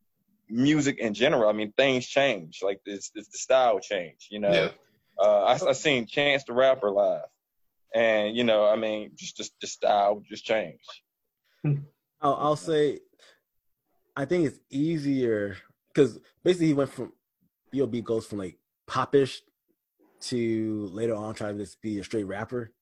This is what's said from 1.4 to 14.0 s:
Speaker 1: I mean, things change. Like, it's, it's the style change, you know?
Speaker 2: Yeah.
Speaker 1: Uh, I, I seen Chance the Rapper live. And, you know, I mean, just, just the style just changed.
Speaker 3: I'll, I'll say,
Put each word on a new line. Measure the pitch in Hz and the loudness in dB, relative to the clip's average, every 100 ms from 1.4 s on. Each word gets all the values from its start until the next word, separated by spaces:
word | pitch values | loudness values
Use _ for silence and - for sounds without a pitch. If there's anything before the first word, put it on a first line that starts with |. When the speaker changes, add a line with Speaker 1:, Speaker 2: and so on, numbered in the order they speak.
| 107 | 2
Speaker 1:
I | |
mean, | 107 107 | 0 -2
things | - 135 127 - | 2 2 2 0
change. | 139 139 101 80 - | 2 2 0 -8 -6
Like, | 95 98 101 | -6 -6 -8
it's, | 98 - 107 | -12 -12 -14
it's | 101 | -16
the | - | -8
style | - 131 123 98 | 0 4 4 2
change, | - 98 82 - - | -2 -6 -6 -14 -14
you | 104 | -4
know? | 101 | 2
Speaker 2:
Yeah. | 98 92 - _ _ _ - | 2 2 -4 _ _ _ 0
Speaker 1:
Uh, | 104 104 98 | 4 4 4
I, | 131 170 | 2 2
I | |
seen | 131 160 127 110 | 0 2 0 0
Chance | 151 143 135 | 0 2 0
the | - | 0
Rapper | 123 131 131 101 | 2 4 2 0
live. | 98 98 82 - _ _ _ _ _ _ 113 | 2 2 0 -6 _ _ _ _ _ _ 0
And, | 113 107 104 117 | 2 2 0 0
you | |
know, | 120 107 104 | 2 4 4
I | 110 | 2
mean, | 110 107 104 - | 0 -4 -8 -14
just, | 92 - | -14 -12
just | 104 - | -14 -12
the | 101 | -14
style | - - 104 101 104 - | -4 2 4 2 0 -6
just | 107 - | -10 -4
changed. | 110 85 - - - _ _ _ _ _ _ 147 | -2 -4 -10 -20 -20 _ _ _ _ _ _ -4
Speaker 3:
I'll, | 143 143 _ _ _ 147 - | -4 -6 _ _ _ -2 0
I'll | 147 147 | 0 -2
say, | 170 151 147 104 - _ _ _ _ _ _ _ _ _ | 0 0 0 -2 -12 _ _ _ _ _ _ _ _ _